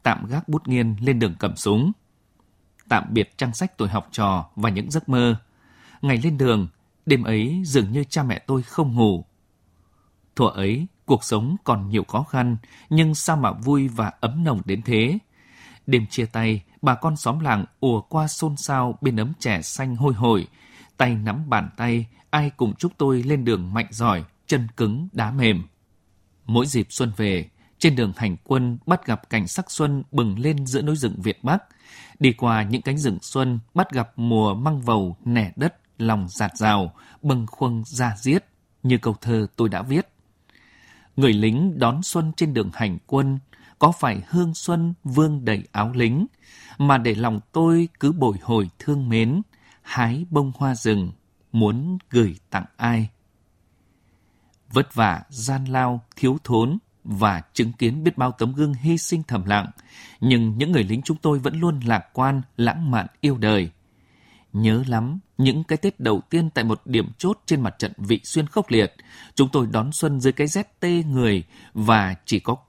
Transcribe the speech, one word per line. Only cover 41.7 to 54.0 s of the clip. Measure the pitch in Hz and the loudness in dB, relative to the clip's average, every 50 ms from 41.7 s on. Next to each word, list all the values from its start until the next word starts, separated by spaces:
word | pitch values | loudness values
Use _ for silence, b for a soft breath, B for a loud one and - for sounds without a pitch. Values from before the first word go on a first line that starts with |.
| 160 135 | 0 0
đón | 127 117 123 156 185 | 0 0 0 0 -4
xuân | - - 170 160 160 156 | -4 -2 -2 -2 -2 -2
trên | - 170 156 131 | -2 -2 0 0
đường | 117 101 95 - | -2 -4 -4 -4
hành | - 113 101 87 85 - | -4 -4 -4 -4 -6 -6
quân, | - 135 139 139 135 135 135 - b b b b b b _ | -2 -2 0 0 0 -2 -4 -8 b b b b b b _
có | 151 160 170 | 2 2 4
phải | - - 127 101 98 95 - | 2 -2 -2 -2 -4 -4 -2
hương | - 180 175 165 160 | 0 0 0 0 -2
xuân | - - - 175 165 165 170 175 - - | -4 -4 -2 0 0 0 -2 -4 -6 -8
vương | 139 127 143 156 156 151 139 123 | 0 2 2 4 4 2 0 -2
đầy | 113 107 98 - - - | -2 -2 -2 -4 -6 -4
áo | 104 107 113 127 | -4 -2 -2 0
lính, | 123 120 110 123 151 214 - B B B B B B B B B - | 0 0 2 2 0 -2 -2 B B B B B B B B B 0
mà | 143 143 139 127 | 2 4 4 4
để | 117 120 107 | 2 0 0
lòng | 101 120 120 110 104 - _ - | 0 0 -2 -2 -4 -6 _ 0
tôi | 165 165 165 165 170 170 165 - _ | 2 4 4 4 4 2 0 -2 _
cứ | - 143 170 | 0 0 2
bồi | 170 131 113 101 90 - | 2 2 0 0 -2 -2
hồi | - 117 110 98 87 - - | 0 0 0 0 -2 -4 -6
thương | - - 147 143 135 120 | -4 -2 -2 -2 0 0
mến, | 113 113 113 117 143 190 214 b b b b b b b b | 2 2 2 2 0 0 -2 b b b b b b b b
hái | - - 131 120 113 120 147 175 175 | -8 -4 -2 0 0 -2 -4 -4 -2
bông | 160 147 139 135 127 | 0 0 0 0 -2
hoa | - 143 135 127 | -2 -2 -2 -2
rừng, | 113 - 113 107 101 92 87 87 - _ _ _ _ _ _ - | 0 0 0 2 2 0 -4 -6 -12 _ _ _ _ _ _ 0
muốn | 113 107 104 107 120 143 175 185 180 - _ | 2 2 2 2 0 -4 -4 -6 -6 -8 _
gửi | - 120 113 95 85 - _ _ | 2 2 2 2 0 -6 _ _
tặng | - 98 90 - _ | -8 -8 -8 -8 _
ai. | - 113 117 117 113 110 110 - _ _ _ _ _ _ _ _ _ _ _ _ _ _ _ _ _ | -4 -2 0 0 0 -2 -4 -6 _ _ _ _ _ _ _ _ _ _ _ _ _ _ _ _ _